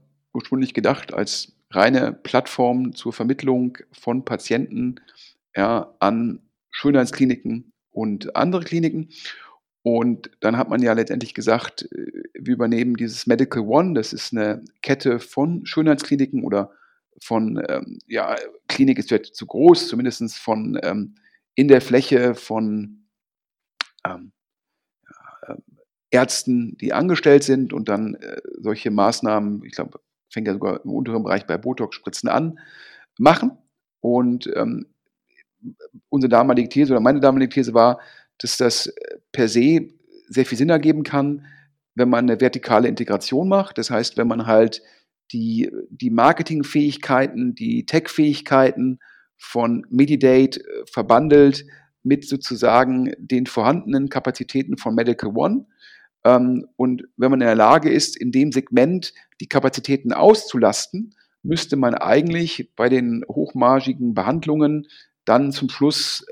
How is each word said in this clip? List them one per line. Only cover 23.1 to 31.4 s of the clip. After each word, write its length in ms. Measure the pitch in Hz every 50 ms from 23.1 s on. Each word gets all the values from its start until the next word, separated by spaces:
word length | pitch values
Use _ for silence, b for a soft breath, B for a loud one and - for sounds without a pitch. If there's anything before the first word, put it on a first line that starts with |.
| _ _ _ _ _ _ _ _ _ _ _ _ _ - - - _ _ -
ähm, 260 | 95 92 87 90 101 _ _ _ _ _ _ _ _ _ _ _ _ _ _ _
ja, 500 | _ - _ _ - - - - - -
ähm, 80 | - - _ _ _ _ _ _ _ _ _
Ärzten, 680 | - 127 127 120 - - - - 123 123 117 113 - -
die 140 | - 110 -
angestellt 520 | - 147 185 - - - 156 143 143 139
sind 280 | - 135 135 131 - -
und 160 | - 110 -
dann, 260 | 101 104 110 110 -
äh, 260 | - - - - - - - - -
solche 320 | - 107 104 104 - 117
Maßnahmen, 760 | 107 101 98 107 117 - - 110 107 107 104 104 104 101 -
ich 80 | - -
glaub, 280 | - - - - - _ _ _ _ _ _
fängt 160 | - 113 110
ja 60 | 107 95
sogar 320 | 101 - 98 90 - -
im 60 | - 147
unteren 300 | - 131 113 113 113 107
Bereich 240 | 95 92 101